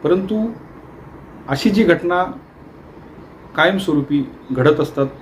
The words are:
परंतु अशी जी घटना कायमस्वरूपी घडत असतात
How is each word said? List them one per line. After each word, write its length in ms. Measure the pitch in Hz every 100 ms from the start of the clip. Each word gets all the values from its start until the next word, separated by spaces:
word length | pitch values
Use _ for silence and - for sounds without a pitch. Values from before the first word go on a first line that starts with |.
परंतु 420 | 151 185 190 214 226 - - - - - - - - - -
अशी 220 | 135 220
जी 140 | 196
घटना 400 | 180 165 175 180 185 - - - - - - - - - - - - -
कायमस्वरूपी 680 | 165 190 190 151 139 143 135 - -
घडत 280 | 127 135 151
असतात 280 | 147 - 139 -